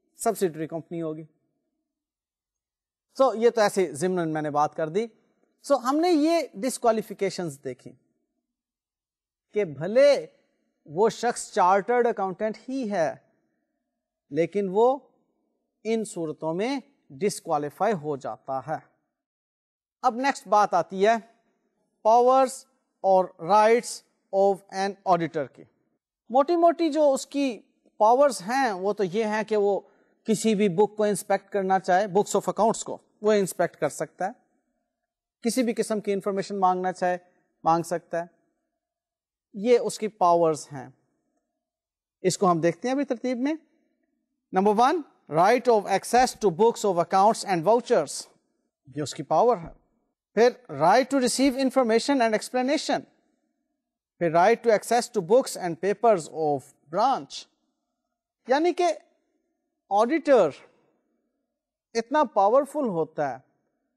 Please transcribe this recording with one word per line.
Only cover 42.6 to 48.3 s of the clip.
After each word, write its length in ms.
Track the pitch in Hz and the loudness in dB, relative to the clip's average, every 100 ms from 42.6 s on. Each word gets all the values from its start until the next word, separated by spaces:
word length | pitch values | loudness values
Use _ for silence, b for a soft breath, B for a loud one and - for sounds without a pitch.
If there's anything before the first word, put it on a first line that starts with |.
देखते 260 | 165 165 240 | 0 -2 -2
हैं 80 | 269 | -4
अभी 80 | |
तरतीब 340 | 277 240 247 247 | -4 -4 -4 -4
में। 200 | 269 311 _ _ _ _ _ _ _ _ _ | -4 -6 _ _ _ _ _ _ _ _ _
Number 200 | 185 202 | 0 2
one, 300 | 208 254 339 285 _ - | 4 2 0 -6 _ -4
right 380 | 151 185 254 254 | 2 4 4 2
of 200 | 226 190 | 2 2
access 480 | 190 - 240 254 - | -4 0 2 2 0
to 100 | 208 | -2
books 340 | 160 226 226 208 | 2 2 2 0
of 140 | 175 | 0
accounts 400 | 165 190 202 220 - | 2 2 4 2 -2
and 180 | 180 | -2
vouchers, 640 | 160 233 226 226 143 - - | 2 2 2 0 0 -6 -16